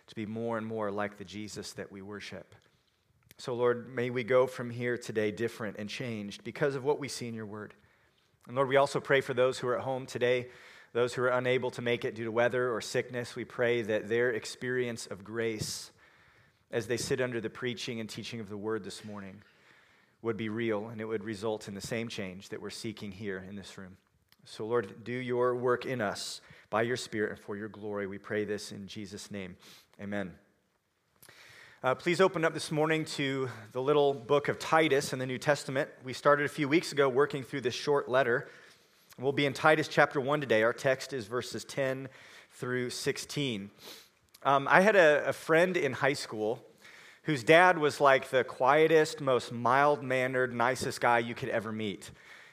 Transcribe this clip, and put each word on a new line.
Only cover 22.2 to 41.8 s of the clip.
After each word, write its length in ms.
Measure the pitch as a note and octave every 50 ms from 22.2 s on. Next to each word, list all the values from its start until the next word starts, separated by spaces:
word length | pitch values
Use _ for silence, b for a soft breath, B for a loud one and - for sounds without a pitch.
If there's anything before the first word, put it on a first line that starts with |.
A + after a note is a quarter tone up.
| G2 F#2 F2+ G2 - -
that 120 | A2 G2
we're 80 | F#2+ G2+
seeking 420 | - - - A2+ G#2 - A2 G2+
here 320 | F2+ F#2+ A2 G2+ F#2+ F#2 F#2+ F#2
in 60 | G2+
this 200 | G2 F2+ - -
room. 220 | G2+ F#2+ F#2 F#2+ - _ _ _ _ _ _ _ _ _
So, 220 | - - - A2
Lord, 360 | G#2+ A#2+ A#2+ G#2 G2+ G2 A2+ G#2
do 100 | A2+ B2
your 420 | B2+ B2+ B2 B2 B2 B2 B2 B2
work 320 | B2 B2 B2+ B2 A#2+ -
in 120 | - B2+ A#2+
us 420 | G#2+ G2 - - - - - - B B B B B B
by 140 | G#2 G#2+ A#2
your 140 | A#2 B2+
Spirit 340 | A#2+ - - A2+ G#2+ G#2+ -
and 80 | F#2+ F#2
for 180 | - - G#2
your 120 | G2+ G#2+ G#2+
glory. 360 | G2 G2+ G#2 G#2+ G2+ G2+ G2+
We 140 | F#2+ G2+ G2
pray 260 | - - A2 G#2+ G#2
this 260 | G2 G#2 G2+ - -
in 140 | G#2+ G#2 G2
Jesus' 460 | F#2 - A2 G#2 F2 G#2 G2 - -
name. 240 | G#2 G2+ F#2+ F2 F2+ B B B B B B B _ -
Amen. 340 | G2+ G2+ G#2 G2+ F#2+ F2 F2 - _ _ _ _ _ _ _ _ _ _ _ _ _ _ _ _ B B B B B B B B B B B B -
Uh, 120 | B2+ C3
please 260 | - - F3 E3+ D#3+
open 240 | F#3+ F#3 F#3 F3 D#3
up 80 | - D3+
this 180 | D#3 - -
morning 320 | E3 D3 D#3 D#3+ D#3+ D#3 D#3
to 460 | D#3 - - C#3+ C3+ C3+ C3+ C3 A#2+ A2+ A2 G#2+ B
the 100 | - B2+
little 320 | C3 C#3+ D3 D3 C#3+ C#3 C#3
book 360 | - - - D3 C#3+ C#3+ D3
of 100 | G#2+ -
Titus 540 | - - D#3+ D#3+ E3 D3+ C3+ C#3+ D3 - C#3+
in 40 |
the 80 | C3 C3
New 140 | C3 B2+ B2
Testament. 500 | - D#3 C#3+ - - - C3 C3+ D3+ - - - B2
We 100 | C3 B2
started 320 | - - D3 C#3+ C#3+ D3
a 40 | C3+
few 200 | - D#3+ D3 C3
weeks 220 | D3+ F3+ - -
ago 180 | D3 C#3 C#3 C3+
working 320 | B2 C3+ C#3+ C#3 - C#3
through 200 | B2 - D3 C#3
this 120 | A#2+ A#2+ A2+
short 340 | - - D3 C#3+ C#3 -
letter. 440 | G#2+ B2 C3 C3+ A#2 A#2+ C#3+ B B B B B B B B B B B B B B -
We'll 140 | - B2 C#3
be 160 | C3+ D3 C#3+
in 60 | C#3 -
Titus 340 | - - D#3 D#3 D#3 D3
chapter 340 | - - D#3+ D3 - - D3
one 200 | B2 C3+ D3 D3+
today. 200 | C#3 A2+ A2+ A2
Our 120 | A2 A#2 A#2+
text 380 | - - C3+ C3 C3 - -
is 140 | C#3 C3 G#2
verses 380 | G2 A#2+ B2 A2+ - - A2 -
ten 440 | - - D3